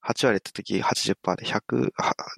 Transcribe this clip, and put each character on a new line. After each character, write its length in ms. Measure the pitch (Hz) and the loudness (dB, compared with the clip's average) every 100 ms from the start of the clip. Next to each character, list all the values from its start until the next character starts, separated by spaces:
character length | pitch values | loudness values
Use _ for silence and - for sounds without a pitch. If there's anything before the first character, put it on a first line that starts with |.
八 240 | - - 131 | -4 2 2
割 100 | 98 | 2
や 40 | |
っ 20 | |
た 100 | - | 0
時 300 | - - 95 | -8 -2 0
八 240 | - - - | 2 0 0
十 100 | 95 | 0
パ 160 | - | 0
ー 40 | 90 | -2
で、 80 | - | -2
百、 480 | 104 - 62 62 - | -2 0 0 0 0
は-、 160 | - - - | 0 -2 -6